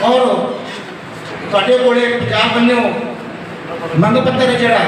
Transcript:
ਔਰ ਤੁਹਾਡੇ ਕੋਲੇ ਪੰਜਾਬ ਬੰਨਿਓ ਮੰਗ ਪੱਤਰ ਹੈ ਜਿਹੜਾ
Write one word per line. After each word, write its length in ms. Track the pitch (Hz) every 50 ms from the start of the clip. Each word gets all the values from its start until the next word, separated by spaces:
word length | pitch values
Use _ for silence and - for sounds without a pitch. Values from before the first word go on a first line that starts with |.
| -
ਔਰ 220 | 233 - 254 247 - - - - - - - - - - - - - - - - - - - - - - - - -
ਤੁਹਾਡੇ 260 | 202 196 196 247 247 247
ਕੋਲੇ 300 | 254 247 240 240 240 240
ਪੰਜਾਬ 460 | - - - - 220 214 233 240 226
ਬੰਨਿਓ 260 | 240 233 240 247 240 240 - - - - - - - - - - - - - - - - - - - - - 165 156
ਮੰਗ 180 | 175 214 233 247
ਪੱਤਰ 320 | - 254 247 240 254 247
ਹੈ 40 | 240
ਜਿਹੜਾ 260 | 233 240 233 233 202 -